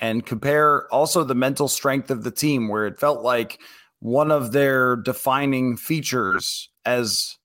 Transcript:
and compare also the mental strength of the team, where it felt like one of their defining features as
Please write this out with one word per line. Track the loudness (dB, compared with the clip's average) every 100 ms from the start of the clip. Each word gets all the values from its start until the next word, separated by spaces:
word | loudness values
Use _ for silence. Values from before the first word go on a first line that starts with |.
and | -4 -4 -4
compare | -4 0 4 4 4 0
also | 0 2 2
the | 0 2
mental | 0 0 -2
strength | 0 0 -2 -2
of | -4 -4
the |
team, | -2 0 0 0
where | -2 -2
it | 0
felt | 0 0
like | 0 0 -2 -10 -20 -20 _ _
one | -2 0 2
of | 2 2
their | 2 2 4 2 2
defining | -2 -4 0 0 2 0 0 -2
features | -4 -4 -2 -2 0 0 -2 -8 -12 _
as | -2 -2 0 -2 -4 -10